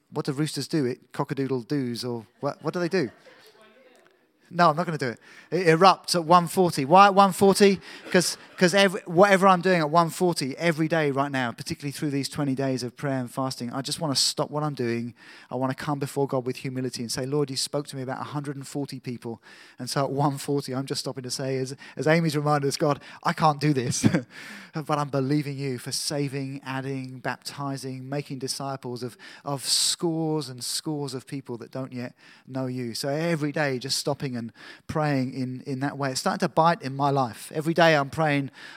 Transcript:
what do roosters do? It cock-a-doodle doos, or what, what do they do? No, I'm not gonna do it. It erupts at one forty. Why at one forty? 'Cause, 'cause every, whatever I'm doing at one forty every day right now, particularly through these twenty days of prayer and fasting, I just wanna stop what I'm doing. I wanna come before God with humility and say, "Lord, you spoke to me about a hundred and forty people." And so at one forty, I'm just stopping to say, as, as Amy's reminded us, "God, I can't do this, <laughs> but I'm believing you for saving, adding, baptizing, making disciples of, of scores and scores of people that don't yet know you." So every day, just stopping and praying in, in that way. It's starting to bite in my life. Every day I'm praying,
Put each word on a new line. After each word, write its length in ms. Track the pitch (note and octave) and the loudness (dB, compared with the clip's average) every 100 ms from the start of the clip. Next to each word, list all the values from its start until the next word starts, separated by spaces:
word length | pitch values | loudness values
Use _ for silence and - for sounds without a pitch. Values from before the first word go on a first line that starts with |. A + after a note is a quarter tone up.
| _ | _
what 160 | C#3+ D#3 | -8 -4
do 60 | |
roosters 340 | C3+ D#3 D3 B2+ | -4 -4 -4 -4
do? 180 | D#3+ B2 | -2 -2
It 260 | - _ | -4 _
cock-a-doodle 480 | - C#3+ C3+ C3 C3 | -6 -4 -2 -2 -4
doos, 440 | A2 D3 B2 A2+ B2 | -2 -2 -2 -4 -6
or 220 | A#2 G#2 _ | -8 -10 _
what, 220 | C#3+ - | -6 -4
what 120 | D3+ F3+ | -6 -2
do 40 | |
they 100 | E3+ | 0
do? 200 | F#3 A#2 - - - - _ - _ _ _ _ _ _ _ _ | 0 -2 -6 -20 -20 -20 _ -20 _ _ _ _ _ _ _ _
No, 160 | F3 F3 | 4 4
I'm 60 | D3+ | 4
not 100 | F3 | -2
gonna 120 | D3+ | -4
do 100 | C3 | -4
it. 120 | A2 - - - | -6 -14 -20 -6
It 180 | E3 F3 | 2 4
erupts 460 | D#3+ F#3+ D#3+ - | 8 8 6 2
at 120 | F3 D#3 | -2 6
one 220 | F3 E3+ | 6 6
forty. 360 | F#3+ F3 D#3 | 2 2 2
Why 220 | C3 F3+ G3+ | 6 8 8
at 100 | G3 | 8
one 160 | G3 | 6
forty? 480 | - G3 F#3 G3+ F#3 - - - | 6 4 8 6 6 -2 -18 0
'Cause, 260 | F#3 - - - - | 2 2 -2 -12 2
'cause 160 | F3+ | 4
every, 260 | G3 G3 F3+ - | 6 4 2 0
whatever 420 | E3+ G3+ F#3+ G3 | 6 8 8 8
I'm 140 | F3+ | 6
doing 180 | F#3 F3 | 4 2
at 100 | D3 | 4
one 200 | E3 E3 | 4 2
forty 480 | - F3+ E3 C3 C3+ | 2 0 0 -4 -2
every 320 | E3+ D3+ D#3+ | 0 2 2
day 200 | E3 D3 | 2 2
right 220 | C3+ C#3+ | 2 0
now, 220 | C3+ A#2+ | 0 -2
particularly 400 | - - E3 C#3+ | -4 -10 -8 -8
through 160 | - D3+ | -6 -2
these 180 | C#3 C3 | -2 -4
twenty 260 | - C#3+ | -2 -2
days 300 | C3 C3+ B2+ | 0 -2 -2
of 140 | B2 - | -6 -6
prayer 200 | D3 C3+ | -4 -4
and 140 | A#2+ | -4
fasting, 400 | - C3 - A#2+ | -6 -6 -6 -8
I 100 | B2+ | -6
just 200 | C3+ - | -6 -4
wanna 140 | D#3 C3 | -2 0
stop 360 | - - C#3+ | 0 -2 -4
what 100 | D3 | -4
I'm 120 | D3+ | -4
doing. 400 | C3+ A#2 A#2 A#2 - - - - | -2 -2 -2 -6 -12 -20 -20 -10
I 60 | B2+ | -4
wanna 180 | C3 | -4
come 260 | C3 - C#3+ | -4 -4 -4
before 280 | C#3 C#3+ C#3 | -4 -2 -2
God 180 | C3+ B2+ | -2 -4
with 120 | B2+ | -6
humility 440 | C3+ C3 B2+ - | -8 -6 -6 -6
and 80 | A2+ | -6
say, 160 | D3+ C3 | -6 -4
"Lord, 240 | D3 C#3 | -2 -2
you 60 | C3 | -4
spoke 320 | - D3 D3 | -6 -6 -8
to 80 | C#3 | -10
me 60 | |
about 180 | C3 - | -8 -8
a 60 | A#2 | -8
hundred 320 | C#3+ C#3 C#3 | -8 -8 -10
and 100 | C3 | -10
forty 320 | C#3+ C#3 C3 | -8 -8 -10
people." 420 | C3 A#2 A#2 A2+ - - - - | -10 -10 -10 -12 -16 -20 -20 -12
And 100 | B2+ | -6
so 140 | D3 | -2
at 80 | C3 | -2
one 260 | C3+ D3 C#3 | 0 0 0
forty, 380 | - C#3+ C3+ B2+ | -2 -4 -2 -6
I'm 100 | C3+ | -6
just 140 | C#3 | -6
stopping 240 | C#3+ C3 | -6 -8
to 80 | B2 | -8
say, 240 | - C3+ C3 | -6 -4 -4
as, 180 | C3 C#3 - - | -4 -8 -12 -2
as 100 | C#3+ | 2
Amy's 300 | E3 E3 D3 | 4 2 0
reminded 320 | D3 D3 C#3 | 2 2 0
us, 80 | - | 0
"God, 240 | D#3 C#3 - - | 0 0 -6 -6
I 80 | D#3+ | -4
can't 300 | - D#3 C#3+ | 2 2 2
do 100 | D3+ | 2
this, 340 | C3+ A#2+ - - - - - - | 2 0 2 2 2 -2 -12 -18
<laughs> 280 | - - | -18 -12
but 260 | D#3+ D3 D3 | -8 -2 -2
I'm 80 | C#3+ | 0
believing 500 | C#3 C3 D3+ C#3+ C3+ | -2 0 0 -2 -6
you 200 | C#3 B2 | -6 -6
for 160 | C#3 | -6
saving, 640 | - - D3 C#3 C#3 C3+ C#3 C3 | -6 -4 -2 -4 -4 -8 -8 -8
adding, 540 | C3 C3 C3+ C3 B2+ | -6 -6 -8 -8 -8
baptizing, 920 | C3 B2 - - C#3 C3+ C3 C3 B2+ | -8 -8 -10 -10 -8 -6 -8 -10 -8
making 300 | C#3+ C#3+ C3+ | -8 -6 -8
disciples 640 | C3 - C#3 C3+ B2+ A#2+ | -8 -6 -8 -8 -8 -8
of, 140 | A#2+ - - - C#3+ | -10 -12 -20 -14 -8
of 200 | C#3 - | -6 -2
scores 840 | - - - E3+ D#3+ D#3 D#3 B2+ | 0 0 0 -2 -2 -2 -2 -4
and 120 | B2 | -8
scores 520 | - - D#3+ D3 C#3+ | -8 -6 -4 -6 -6
of 120 | B2+ - | -8 -10
people 300 | C#3 - A#2+ | -10 -8 -10
that 120 | - | -10
don't 220 | C3 C3 | -10 -8
yet 220 | B2 B2 - - - - | -8 -10 -12 -20 -20 -10
know 200 | C3 C3 | -6 -6
you." 300 | B2+ A#2+ A2 | -4 -6 -4
So 120 | C#3+ | -4
every 460 | D3 E3+ D#3+ D3 | -2 0 0 -2
day, 260 | D#3 C#3+ B2+ | -2 -2 -2
just 180 | C3 - | -4 -4
stopping 380 | D#3 C#3 C#3+ A#2+ | -2 -4 -4 -6
and 60 | A2+ - - - - | -8 -12 -20 -14 -6
praying 440 | D#3+ D3+ C3+ B2+ C3+ | 0 2 2 0 -4
in, 260 | B2+ B2+ - | -6 -8 -8
in 140 | C3 | -6
that 180 | C#3 C3+ | -4 -4
way. 100 | C#3 | -4
It's 100 | C3 | -2
starting 200 | F#3+ F#3+ | -2 0
to 100 | F3 | 0
bite 320 | - E3 E3 | 4 4 2
in 140 | C3 C3+ | -2 0
my 160 | C#3+ | 2
life. 400 | C#3 A#2+ - - | 2 0 -4 -8
Every 220 | D#3 D3+ E3+ | -4 0 6
day 200 | E3 D3+ | 6 6
I'm 140 | C#3 | 2
praying, 400 | D#3 D#3 C#3+ C3+ - - | 0 2 2 -2 -8 -18